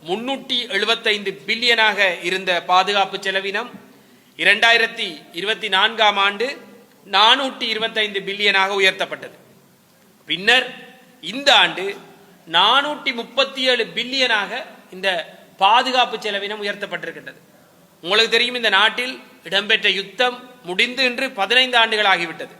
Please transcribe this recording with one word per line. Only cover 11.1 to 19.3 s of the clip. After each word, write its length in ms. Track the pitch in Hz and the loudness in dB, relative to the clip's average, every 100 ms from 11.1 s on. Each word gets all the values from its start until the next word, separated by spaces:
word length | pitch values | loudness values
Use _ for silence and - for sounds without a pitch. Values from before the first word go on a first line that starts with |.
| _ 160 | _ -12
இந்த 160 | 233 285 226 | -2 4 6
ஆண்டு 220 | 180 160 190 196 - - - - - 165 | 4 0 -6 -8 -16 -20 -20 -20 -2 2
நானூற்றி 540 | 202 262 294 285 277 240 | 4 4 0 -4 -6 -6
முப்பத்தி 420 | 233 - 269 269 254 | -6 -2 -2 0 0
ஏழு 120 | 240 208 | 0 -2
பில்லியனாக 580 | 170 240 269 254 220 190 233 - - - 185 | -4 -6 -2 0 0 -2 -8 -12 -18 -20 -6
இந்த 120 | 190 180 - - - - | -4 -2 -6 -14 -20 0
பாதுகாப்பு 540 | 190 233 254 254 240 226 | 4 6 4 2 0 -2
செலவினம் 380 | 214 202 202 214 | -6 -6 -6 -6
உயர்த்தப்பட்டிருக்கின்றது. 760 | 202 202 196 170 165 156 135 131 _ _ _ _ _ _ | -6 -6 -8 -8 -10 -14 -18 -20 _ _ _ _ _ _
உங்களுக்கு 320 | 165 208 226 | 0 2 4
தெரியும், 240 | 226 240 247 | 2 0 -2
இந்த 100 | 226 196 | 0 4
நாட்டில் 340 | 214 214 247 262 - | 2 0 -6 -8 -16